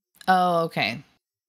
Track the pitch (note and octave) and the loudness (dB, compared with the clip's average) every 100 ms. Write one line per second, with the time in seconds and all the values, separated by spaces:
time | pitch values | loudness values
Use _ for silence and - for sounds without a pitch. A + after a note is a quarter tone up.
0 | _ _ - F#3 F3+ E3+ E3 - A2 C3 | _ _ 0 2 2 0 -2 -2 -4 -4
1 | - _ _ _ | -14 _ _ _